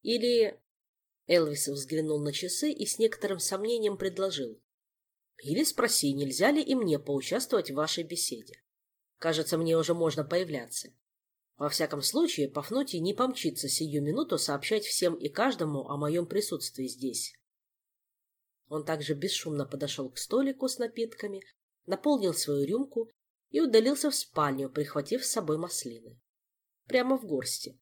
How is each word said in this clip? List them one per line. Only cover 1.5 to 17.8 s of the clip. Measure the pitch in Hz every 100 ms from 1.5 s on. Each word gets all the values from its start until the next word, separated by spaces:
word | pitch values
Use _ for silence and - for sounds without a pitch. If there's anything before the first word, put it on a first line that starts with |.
| 143 -
взглянул | 139 135 156 156 151
на | 147
часы | 139 180 - 302
и | - 208
с | -
некоторым | 220 - 202 185
сомнением | - 190 220 240 208 196
предложил: | 190 180 190 143 123 110 _ _ _ _ _ _ _ -
«Или | 139 180
спроси, | 311 - 233 - 143
нельзя | 139 139 131 208
ли | 294
и | -
мне | 262 196 143
поучаствовать | 143 139 - 208 254 220 160
в |
вашей | 139 156 -
беседе. | 165 170 - 117 - - _ _ _ _ _ _
Кажется, | 165 160 151 165
мне | 165 165
уже | 160
можно | 170 160 156
появляться. | 143 170 180 143 113 - - _ _ _ _ _ _ _
Во | 143
всяком | - 156 147
случае, | 135 247 339 - 135
Пафнутий | 147 139 240 277 175
не | 170
помчится | 208 254 254 160 170 143
сию | - 160 147
минуту | 143 214 320 165
сообщать | - 143 - 214 208
всем | - 175
и | 170 -
каждому | - 247 240 156 143 -
о | 143
моём | 147 170 170
присутствии | 202 208 165 - - 131
здесь». | - 131 113 - - _ _ _ _